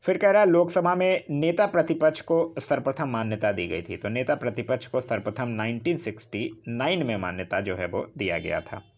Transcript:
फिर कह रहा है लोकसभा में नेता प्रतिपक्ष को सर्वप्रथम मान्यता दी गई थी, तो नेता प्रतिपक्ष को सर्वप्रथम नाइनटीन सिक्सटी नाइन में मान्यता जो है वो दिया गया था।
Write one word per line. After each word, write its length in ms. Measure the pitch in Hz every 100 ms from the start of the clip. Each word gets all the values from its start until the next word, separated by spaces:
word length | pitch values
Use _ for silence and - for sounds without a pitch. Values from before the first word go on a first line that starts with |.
फिर 140 | - 185
कह 140 | 202
रहा 100 | 202
है 80 | 202
लोकसभा 460 | 170 170 180 175 180
में 280 | 185 185 -
नेता 360 | 143 160 170 208
प्रतिपक्ष 560 | 175 160 165 156 -
को 340 | - 165 170 -
सर्वप्रथम 480 | - 139 135 131 143
मान्यता 440 | 117 113 107 107
दी 160 | 98 87
गई 140 | 85
थी, 160 | 85 90
तो 120 | 101
नेता 260 | 117 131 147
प्रतिपक्ष 520 | 123 107 117 127 -
को 140 | 131
सर्वप्रथम 460 | - 107 - 107 120
नाइनटीन 500 | 110 110 117 139 165
सिक्सटी 680 | 113 107 - 101 123 - -
नाइन 380 | 117 139 180 135
में 120 | 104
मान्यता 420 | 92 90 92 95
जो 160 | 101 92
है 120 | 87
वो 240 | 95 - -
दिया 200 | 95 85
गया 240 | 82 82
था। 200 | - 101 -